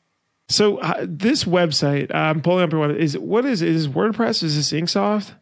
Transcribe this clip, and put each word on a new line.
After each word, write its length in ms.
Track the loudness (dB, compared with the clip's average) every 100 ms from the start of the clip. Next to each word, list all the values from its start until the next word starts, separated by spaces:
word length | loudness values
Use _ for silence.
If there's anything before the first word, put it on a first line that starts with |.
| _ _ _ _ -4
So, 280 | 2 2 2
uh, 260 | -2 -4 -6
this 380 | -2 0 0 2
website, 680 | 2 2 2 0 0 -2
uh, 40 | 0
I'm 240 | 0 0
pulling 220 | 2 2 2
up 60 |
your 120 | 0 0
website. 100 | 0
Is, 200 | -2 -2
what 280 | -2 0 0
is, 160 | 0
is 260 | 0 0 0
WordPress? 560 | 0 0 0 0 0
Is 120 | -2 0
this 140 | -2
Inksoft? 580 | -2 -2 0 0 0 -4 -12